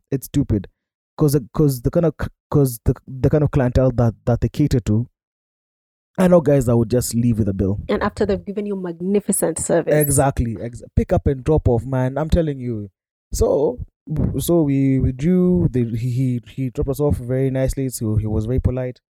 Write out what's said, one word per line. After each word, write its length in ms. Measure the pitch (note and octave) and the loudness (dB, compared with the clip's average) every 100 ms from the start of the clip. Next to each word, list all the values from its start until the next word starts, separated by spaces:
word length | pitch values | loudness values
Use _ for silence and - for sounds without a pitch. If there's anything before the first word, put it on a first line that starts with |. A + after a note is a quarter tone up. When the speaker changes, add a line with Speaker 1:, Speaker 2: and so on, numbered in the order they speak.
| _ | _
Speaker 1:
It's 160 | C#3 - | -8 -2
stupid. 400 | C#3+ C3 G#2 - _ _ _ _ - | -2 0 -2 -4 _ _ _ _ 0
'Cause, 180 | D3+ C#3+ - | 2 2 -2
'cause 300 | - D3 B2 | 0 2 0
the 80 | - | -2
kind 160 | F3 E3 | 0 0
of 80 | - | -2
c-, 60 | - - _ | -8 -8 _
'cause 280 | D3 C3 A#2+ - | 2 2 0 -2
the, 80 | B2+ - | -2 -6
the 200 | C3 C3 | -2 0
kind 120 | D3+ | 2
of 60 | C#3+ | 2
clientele 400 | D3+ B2 C3+ C3 | 2 2 2 2
that, 200 | A#2+ A#2 - - | 2 0 0 -2
that 160 | A#2 | 0
they 80 | A#2+ | 0
cater 300 | - C#3+ B2+ | 0 0 0
to, 260 | G#2+ G#2+ B2 _ _ _ _ _ _ _ _ _ _ - | 0 0 -2 _ _ _ _ _ _ _ _ _ _ 0
I 80 | F#3 | 4
know 140 | F3 | 4
guys 260 | C#3+ C#3+ A#2+ | 4 2 4
that 100 | A#2 | 2
would 120 | A2 | 2
just 240 | B2 - A#2 | 0 0 0
leave 240 | A#2+ A2 | 0 2
with 80 | G#2 | 0
a 40 | |
bill. 260 | G2 F#2+ G2+ - | 0 -2 -2 -2
Speaker 2:
And 140 | G#3 | -2
after 200 | G#3 - G3+ | -2 -2 -2
they've 180 | F#3 F#3 | -2 -4
given 200 | G3+ G#3 | -8 -6
you 80 | F#3+ | -6
magnificent 840 | F3+ E3 F3+ G3+ - - E3 D#3+ | -8 -6 -2 0 0 -2 -2 -2
service. 360 | - E3 - D3+ | 0 0 2 2
Speaker 1:
Exactly. 640 | C#3 C#3 C#3 - A#2 F#2+ | 2 2 2 0 -4 -6
Ex-, 220 | A#2 A#2 - - | -10 -12 -4 -2
pick 160 | A3+ | 0
up 120 | F3 D#3 | 0 0
and 180 | C3+ | -2
drop 240 | C#3 D3+ C3 | 0 2 2
off, 180 | A#2 B2+ | 0 0
man. 340 | C3 B2+ C#3 | -2 -2 -2
I'm 100 | D#3 | 0
telling 300 | E3+ D#3 C3+ | 2 2 -4
you. 300 | B2 A2 G2+ _ _ _ _ | -6 -8 -10 _ _ _ _
So, 460 | - A3 - D3+ B3 - _ - D3+ - C3+ | -2 0 2 0 -2 -12 _ -8 -4 -2 -2
so 220 | D3+ E3+ | 0 0
we 360 | C#3+ C#3 C3+ C3 | 2 2 2 2
withdrew. 720 | B2+ B2+ D#3+ F#3 F3+ F3+ D3+ | 0 -2 0 2 2 2 2
They, 120 | B2 A#2 | 0 -2
he, 240 | A2+ B2 | -2 -4
he, 300 | B2 C3 B2 - | -2 -2 -2 -8
he 220 | - C3 | -8 -6
dropped 200 | D3+ C#3 | -4 -4
us 100 | C3 | -2
off 180 | D3 C#3+ | -2 -2
very 320 | A#2+ C3 C3+ | -2 -2 0
nicely. 380 | C3 C3 - C3 | 0 -2 -2 -6
So 260 | - A2 G#2+ | -4 -2 -2
he 100 | G#2+ | -2
was 180 | A2 A2 | -2 -2
very 140 | C3 | -2
polite. 400 | C3+ B2+ B2+ - | -2 -2 -6 -10